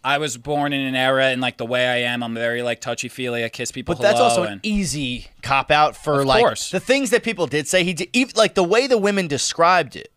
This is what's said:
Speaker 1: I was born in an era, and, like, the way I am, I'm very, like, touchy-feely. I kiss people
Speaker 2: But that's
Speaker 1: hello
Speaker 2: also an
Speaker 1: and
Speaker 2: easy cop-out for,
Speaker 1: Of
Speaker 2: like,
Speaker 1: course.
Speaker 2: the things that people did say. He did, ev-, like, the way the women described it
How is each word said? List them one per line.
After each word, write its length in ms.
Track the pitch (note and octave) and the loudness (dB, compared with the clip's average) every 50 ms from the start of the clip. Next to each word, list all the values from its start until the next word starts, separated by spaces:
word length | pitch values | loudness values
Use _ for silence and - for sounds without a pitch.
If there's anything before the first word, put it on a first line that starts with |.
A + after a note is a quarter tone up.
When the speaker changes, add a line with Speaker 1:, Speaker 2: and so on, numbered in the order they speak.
| - | 0
Speaker 1:
I 160 | C3 C#3+ C#3+ | 0 0 0
was 180 | D#3 D3 A#2+ | 0 -4 -8
born 340 | A#2+ A#2 C#3+ D3 C#3+ C#3+ C#3+ | -8 -6 -4 -2 -2 -2 -2
in 100 | C#3+ C#3 C3+ | -2 -2 -4
an 100 | C3+ C3 | -2 -2
era, 300 | B2+ C3 C3 C3+ C3 C3+ C3+ | 0 2 2 2 4 2 2
and, 120 | B2+ B2 | 0 0
like, 160 | B2+ B2 A#2 | -2 -4 -4
the 80 | - A#2+ | -6 -6
way 220 | A#2 B2 B2 B2 | -4 0 0 0
I 100 | B2 B2 B2 B2 A#2+ | 0 0 0 -2 -2
am, 100 | A#2+ A#2+ | -4 -4
I'm 140 | A#2+ A2+ A2+ | -6 -6 -4
very, 260 | A2+ A#2 A#2 A#2 A#2+ | -2 -2 -2 -2 -2
like, 180 | A#2+ A#2+ A#2 - | -2 -4 -4 -4
touchy-feely. 640 | - B2 A#2+ - - A#2+ - - B2+ B2 A#2+ A#2 A#2 | -6 -8 -6 -6 -8 -12 -8 -8 -6 -4 -4 -4 -4
I 60 | A2+ | -6
kiss 220 | - - B2 A#2 | -6 -8 -10 -8
people 240 | - C3 A2 - B2 | -8 -10 -6 -6 -4
Speaker 2:
But 60 | - - | 0 2
that's 140 | G3+ G#3+ A#2+ | 2 4 4
Speaker 1:
hello 100 | A#2+ A#2 | 4 4
Speaker 2:
also 140 | A#2 A2+ - | 2 2 0
an 80 | G#2+ - | -2 -6
Speaker 1:
and 80 | F#2+ - | -6 -6
Speaker 2:
easy 640 | G#3+ G#3 G#3 G3 D3 B2 D3+ C#3+ B2 B2 A#2+ - - _ - | -2 -2 -2 -2 -2 -4 -6 -6 -6 -6 -8 -12 -16 _ -14
cop-out 540 | - B2 C#3 C3+ C3 - D3+ D3 D3+ D3 A2 | -4 -2 0 0 2 2 2 4 4 2 0
for, 240 | - - D#3 D3 C#3 | -6 -4 -2 0 0
Speaker 1:
Of 60 | C#3 | 2
Speaker 2:
like, 140 | C3+ C3 B2+ B3 | 4 4 4 4
Speaker 1:
course. 260 | F3 A2 - - - | 4 2 -2 -8 -6
Speaker 2:
the 100 | - F#3 | -6 -6
things 300 | - - B3+ C#4 C#4 G#3 | 0 2 0 2 2 0
that 140 | A3 A3+ - | 0 0 0
people 240 | A3+ A3 E3 E3+ | -2 -2 -2 -4
did 200 | C3 C3+ D3+ C#3+ | -2 -2 -4 -2
say. 160 | - - F#3 F3 | 0 0 2 2
He 100 | F3+ F3+ | 2 -2
did, 160 | C#3+ F#3+ - - | -4 -6 -2 0
ev-, 200 | B3 C4+ A#3+ - | 0 0 0 2
like, 180 | A3 A3 G3 - | 2 2 2 4
the 100 | G3+ F#3 | 0 2
way 220 | E3+ G3+ A#3 C4+ | 4 2 2 4
the 140 | C#4 B3+ A3 | 4 2 2
women 280 | F#3+ G3+ G3+ G3 F#3 | 2 2 0 0 -2
described 680 | D#3+ C#3+ - - - - - E3 E3+ F#3 F3+ D#3 A#2 - | -2 -2 -4 -4 -4 0 2 4 4 4 4 2 -2 -8
it 160 | D2+ - - _ | -16 -18 -18 _